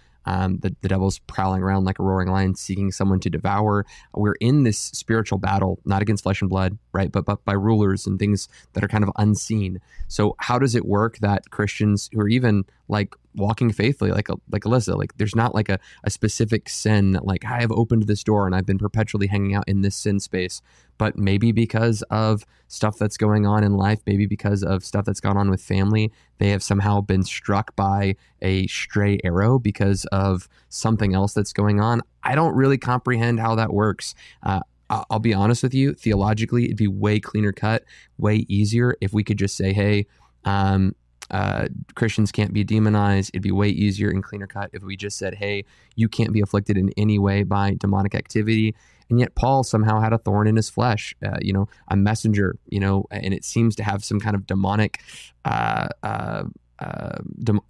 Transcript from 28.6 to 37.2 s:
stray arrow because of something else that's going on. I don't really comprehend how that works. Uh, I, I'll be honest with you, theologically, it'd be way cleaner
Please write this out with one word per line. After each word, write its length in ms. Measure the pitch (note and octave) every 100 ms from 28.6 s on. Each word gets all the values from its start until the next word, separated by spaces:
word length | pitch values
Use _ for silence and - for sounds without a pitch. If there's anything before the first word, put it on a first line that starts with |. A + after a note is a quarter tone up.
| F#2+
stray 520 | - - G#2 G2+ G2+
arrow 360 | F2+ F2 G#2+ C3
because 460 | A2 - G2+ G2 -
of 340 | G2 G2 F#2 - _ _
something 440 | - A2+ A2 G#2
else 200 | F#2 G2+
that's 180 | - G2+
going 300 | - G#2 G2+
on. 200 | G#2+ A#2 - _
I 120 | - C#3
don't 200 | E3 B2+
really 220 | C3+ C3+
comprehend 600 | - B2 - A#2+ A#2 A#2
how 160 | A2+ A2+
that 180 | A2+
works. 420 | G2+ G#2+ F#2+ - - - -
Uh, 180 | - F#2+ - _ -
I, 140 | A2 -
I'll 100 | A2
be 140 | A#2
honest 300 | G2 G#2 A#2+
with 100 | C3
you, 200 | C3 C#3
theologically, 720 | C#3+ A2+ G2+ G2 G#2+ A2+ B2 A#2+
it'd 120 | G#2+
be 100 | G#2
way 320 | G2 G2+
cleaner 320 | G#2+